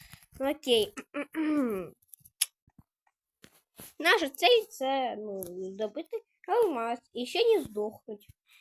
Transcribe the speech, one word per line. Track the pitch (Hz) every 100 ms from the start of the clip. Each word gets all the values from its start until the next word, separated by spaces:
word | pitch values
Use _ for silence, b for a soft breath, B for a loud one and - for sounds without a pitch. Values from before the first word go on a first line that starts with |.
| B B B -
Ну, | 269
окей. | 302 269 233 202 - - 285 285
<clears throat> | 320 311 302 247 196 165 - _ - - _ - _ _ _ _ _ _ _ _ _ - _ _ _ - _
Наша | 330 403 285
цель | - 349 480 415
це, | - 262 269 254 208
ну, | 214 190 185 180 190
добити | 196 214 262 330 453 - _ -
алмаз | 427 440 262 196 254 _
і | - 247
ще | 349
не | 466 427
здохнуть. | 254 208 208 - - 208 _ - _ b